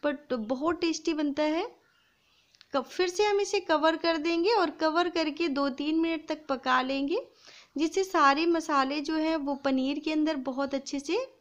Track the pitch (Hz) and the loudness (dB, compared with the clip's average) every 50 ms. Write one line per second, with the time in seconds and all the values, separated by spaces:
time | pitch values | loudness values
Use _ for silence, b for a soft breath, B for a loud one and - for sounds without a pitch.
0 | - 294 285 277 - _ 254 247 214 208 262 254 285 330 349 330 - 330 311 320 | -2 -2 -4 -4 -6 _ -4 -4 -2 -4 -4 -2 0 -2 0 0 0 -2 -2 -2
1 | - - 330 302 311 294 277 294 302 302 302 330 392 494 - _ b b b b | -2 -4 -2 0 -2 -2 0 0 0 0 0 -2 -2 -4 -8 _ b b b b
2 | b b b b b b b b b b b _ - _ - 269 247 - - - | b b b b b b b b b b b _ -20 _ -4 -4 -4 -4 -2 0
3 | 359 359 359 - 415 415 403 403 403 392 - 403 370 - 320 302 285 320 330 330 | 0 0 2 2 2 2 4 2 0 0 -2 -4 0 2 0 2 4 2 2 2
4 | - 339 330 330 294 339 339 339 339 392 466 440 370 302 - - 311 320 311 339 | 0 0 0 0 0 0 0 2 2 2 4 4 2 0 0 0 0 0 2 2
5 | 349 349 - 339 320 311 285 320 339 339 277 269 277 277 269 - 381 339 330 320 | 0 0 0 0 -2 -2 -2 -2 -2 -2 0 0 0 0 -2 -2 -4 0 0 0
6 | 320 330 330 320 320 - 311 311 - - 269 254 262 262 254 254 254 262 277 277 | 0 0 -2 -4 -4 -6 -8 -8 -4 -6 -6 -4 0 0 0 0 2 0 -2 -2
7 | 277 277 339 453 539 - B B B B B B B B B 269 302 320 330 381 | -2 0 -2 -2 -4 -6 B B B B B B B B B -2 -2 0 0 0
8 | 381 381 - 339 302 277 277 294 330 339 339 330 320 320 302 277 269 262 285 302 | -2 0 2 4 6 6 4 4 2 2 2 0 0 0 0 2 2 0 -2 -4
9 | 285 311 320 320 311 320 320 320 277 277 285 269 - 277 269 262 262 269 294 302 | -4 -2 -2 0 0 0 0 -2 -2 -2 -4 -2 0 0 0 2 0 0 -2 -2
10 | 302 311 311 311 302 311 320 285 254 277 254 254 277 269 277 269 277 - - 277 | -2 -2 0 2 2 0 0 -2 -4 -6 -4 -2 -4 -2 -2 -4 -6 -4 -8 -6
11 | 277 - 330 440 523 523 - _ | -4 -2 -2 -2 -2 -4 -10 _